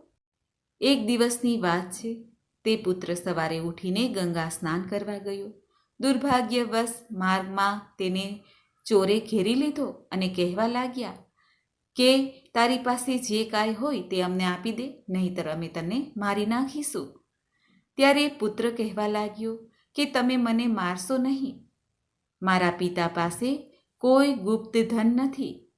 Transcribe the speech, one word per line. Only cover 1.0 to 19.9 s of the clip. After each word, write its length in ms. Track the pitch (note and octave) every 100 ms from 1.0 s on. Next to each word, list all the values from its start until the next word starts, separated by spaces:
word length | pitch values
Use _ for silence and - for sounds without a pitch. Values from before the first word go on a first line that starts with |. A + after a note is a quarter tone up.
| G#3+
દિવસની 520 | A#3+ A#3+ A#3+ B3 A3+
વાત 340 | F3+ F3 F3+
છે, 340 | - A3+ A3+ - _ _ _ A3
તે 100 | A3
પુત્ર 380 | F#3 F3+ F3
સવારે 460 | F3 F#3+ E3 D#3+ E3
ઉઠીને 480 | E3+ E3 F#3 F#3+ B3
ગંગા 400 | G3 F3 E3+ E3
સ્નાન 320 | - E3 E3+
કરવા 360 | F#3+ G3+ G#3 G3+
ગયો. 360 | G3 G3 G3+ - _ _ _ -
દુર્ભાગ્યવશ 920 | C4 B3+ C#4 B3+ A3 B3 A3+ A3+ A#3 - -
માર્ગમાં 840 | F#3+ F#3 F#3+ F#3 G3 G3 G#3 - -
તેને 440 | F#3+ F#3 G3 G3+ - _ _ _ -
ચોરે 340 | G#3 F#3 G#3+
ઘેરી 360 | A3 A3 F#3 B3+
લીધો 300 | D4+ D4 A#3+
અને 420 | - - F#3 F#3
કહેવા 400 | F#3 F3+ F#3 A3+
લાગ્યા 460 | B3 B3+ B3+ G#3 F#3 - _ _ _ _ _ _ -
કે, 320 | B3+ C4 C4+ - _
"તારી 240 | A#3 A#3 B3+
પાસે 400 | B3+ B3 C4 B3+
જે 260 | B3 G#3+
કાંઈ 300 | A3 G#3+ A3
હોય 280 | G#3+ C#4 B3
તે 200 | F3+ F#3
અમને 220 | F3+ F#3
આપી 280 | F#3 F3+ A3+
દે, 340 | A3 C4 - -
નહીંતર 400 | F#3 F3+ F3+ D#3
અમે 180 | D#3 E3
તને 440 | E3+ E3 A#3+ C#4 G#3
મારી 280 | G3+ G3+ G#3
નાખીશું." 800 | A#3 C4+ D4 D4 G3 C#3 - _ _ _ _ _ _ _ -
ત્યારે 320 | C4+ C#4+ D4
પુત્ર 440 | D4 G#3+ - A#3
કહેવા 360 | A#3 A3 F#3+ G#3
લાગ્યો 520 | G#3 G#3 G#3 A3+ A3+ A3+ _ _